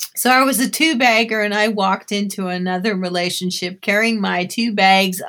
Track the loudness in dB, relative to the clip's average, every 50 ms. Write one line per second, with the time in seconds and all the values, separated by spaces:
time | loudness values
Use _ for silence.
0 | -12 -12 -8 -2 2 4 4 4 4 2 2 0 0 -2 0 0 0 2 2 2
1 | 4 4 4 4 2 0 -2 -2 -2 -2 0 0 0 0 0 0 0 0 0 -2
2 | -4 -6 -4 -4 -4 -4 -6 -6 -6 -4 -4 -4 -2 -2 -2 -2 -2 -2 -2 -2
3 | -4 -2 -2 -2 -2 -2 -4 -4 -4 -6 -6 -4 -6 -8 -10 -6 -2 0 0 2
4 | 2 0 0 0 -2 -2 -2 -2 -4 -4 -4 -4 -4 -2 0 4 4 6 6 6
5 | 4 2 -2 -4 -4